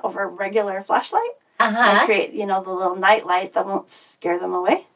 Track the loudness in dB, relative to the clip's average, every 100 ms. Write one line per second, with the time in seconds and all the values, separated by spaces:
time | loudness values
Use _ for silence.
0 | -6 -6 -8 -6 -2 0 -2 -4 -2 -2
1 | 0 -2 -2 -6 _ -2 0 4 4 6
2 | 4 2 0 -4 -2 -2 -2 -4 -2 0
3 | 4 4 4 -2 0 -4 -2 -4 -6 -16
4 | -18 -8 -2 -2 -2 -2 2 0 -2